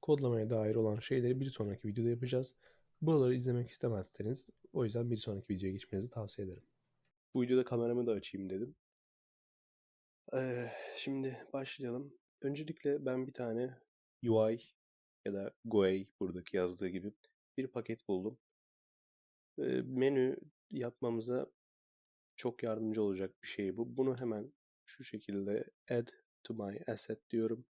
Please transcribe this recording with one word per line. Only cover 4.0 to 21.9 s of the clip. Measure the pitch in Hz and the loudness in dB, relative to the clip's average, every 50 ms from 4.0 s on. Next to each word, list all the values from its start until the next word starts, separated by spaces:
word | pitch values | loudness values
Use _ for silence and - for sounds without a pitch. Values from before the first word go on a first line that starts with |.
| 90 - - - 98 107 135 135 - - _ _ _ - - | -4 -8 -10 -8 -4 -4 -4 -4 -6 -18 _ _ _ -2 2
o | - 123 | 4 4
yüzden | 110 107 123 120 120 | 4 4 2 4 4
bir | 120 | 2
sonraki | 107 - - 104 98 - - 101 | 2 2 -2 -2 -2 0 0 0
videoya | 92 98 95 95 | 2 2 0 0
geçmenizi | 98 - - - 95 101 120 | -2 -4 -2 -2 -2 -2 -2
tavsiye | - 117 107 101 - - 101 | -4 -6 -6 -6 -4 -6 -6
ederim. | 92 90 - - _ _ _ _ _ _ _ _ _ _ _ _ _ _ | -6 -6 -10 -16 _ _ _ _ _ _ _ _ _ _ _ _ _ _
Bu | 131 | 0
videoda | 123 123 127 127 123 | 4 6 6 4 4
kameramı | - 123 117 117 117 120 123 120 | 4 0 0 2 2 2 2 2
da | 117 | 2
açayım | 110 98 - - - 98 95 92 | 0 0 -2 -6 -8 -6 -6 -4
dedim. | 95 95 117 135 156 _ _ _ _ _ _ _ _ _ _ _ _ _ _ _ _ _ _ _ _ _ _ _ _ _ _ _ _ _ _ - - | -4 -4 -6 -6 -8 _ _ _ _ _ _ _ _ _ _ _ _ _ _ _ _ _ _ _ _ _ _ _ _ _ _ _ _ _ _ -4 -2
Ee, | 131 131 131 123 123 120 117 - - - - - | -2 0 0 -2 -4 -4 -6 -8 -10 -12 -10 -10
şimdi | - - 139 139 135 131 135 127 123 - - - | -8 -6 -4 -4 -2 -4 -4 -6 -8 -14 -8 -8
başlayalım. | 135 135 127 - - 135 120 117 127 143 143 - - _ _ _ _ | -8 -8 -8 -10 -8 -6 -6 -4 -6 -6 -10 -14 -20 _ _ _ _
Öncelikle | - 135 143 143 156 - - - - 147 143 147 143 | -4 -4 -4 -4 -6 -8 -10 -2 0 0 0 2 0
ben | 131 127 131 131 | 0 0 0 -2
bir | 135 - | -4 -6
tane | - 123 117 110 117 123 131 131 - _ _ _ _ _ _ _ _ - | -6 -4 -2 -2 -2 -2 -4 -6 -12 _ _ _ _ _ _ _ _ 2
U | 117 113 110 110 110 | 6 6 8 8 6
I | 117 120 - - _ _ _ _ _ _ _ _ _ _ _ | 4 0 -6 -18 _ _ _ _ _ _ _ _ _ _ _
ya | - 101 | -4 -4
da | 98 98 - - _ _ | -4 -4 -6 -10 _ _
guai | 117 113 104 98 95 95 98 98 - _ _ | 4 6 6 8 8 6 4 0 -6 _ _
buradaki | 101 92 85 90 87 - - | -4 -4 -4 -6 -10 -4 0
yazdığı | 95 90 90 90 87 98 | 0 0 0 0 -2 -4
gibi | 92 90 92 90 104 104 _ _ _ _ _ _ _ _ | -4 -4 -4 -6 -8 -10 _ _ _ _ _ _ _ _
bir | - 131 | -6 -6
paket | 135 _ 123 110 - 113 - - | -4 _ -8 -6 -6 -8 -8 -2
buldum. | - 101 92 92 107 123 _ _ _ _ _ _ _ _ _ _ _ _ _ _ _ _ _ _ _ _ _ _ _ _ | -2 -2 0 0 -4 -6 _ _ _ _ _ _ _ _ _ _ _ _ _ _ _ _ _ _ _ _ _ _ _ _
Ee, | - 139 131 127 127 | -4 -2 -2 0 -2
menü | 127 127 131 127 127 139 143 131 127 127 - - - 151 _ _ _ _ | -2 -2 0 2 2 4 4 4 2 2 0 -4 -10 -18 _ _ _ _
yapmamıza | - - 123 120 - _ - 120 117 113 110 120 123 127 135 - _ _ _ _ _ _ _ _ | -8 -6 -6 -6 -6 _ -4 -2 -2 -2 -2 -2 -2 -4 -4 -6 _ _ _ _ _ _ _ _